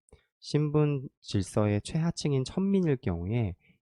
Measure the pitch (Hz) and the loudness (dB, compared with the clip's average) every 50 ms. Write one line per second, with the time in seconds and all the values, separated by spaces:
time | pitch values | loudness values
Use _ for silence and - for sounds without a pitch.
0 | _ _ - - _ _ _ _ - - - 147 151 151 147 151 151 147 147 135 | _ _ -20 -20 _ _ _ _ -8 -2 -2 0 0 2 2 2 2 2 0 -2
1 | 127 - - _ - - - 104 92 - - 113 107 104 104 104 - - - 165 | -6 -10 -14 _ -8 -4 -2 -2 -2 0 0 0 2 2 2 0 0 -2 -2 -2
2 | 160 170 - - - 156 139 131 131 - - 185 190 196 196 196 180 160 139 123 | -2 -2 -2 -2 -2 0 0 0 0 -2 -2 -2 0 2 2 2 4 2 2 0
3 | - - 87 85 87 95 113 123 113 92 87 - _ _ _ _ | 0 -2 -2 -2 -2 -2 0 0 0 -2 -4 -8 _ _ _ _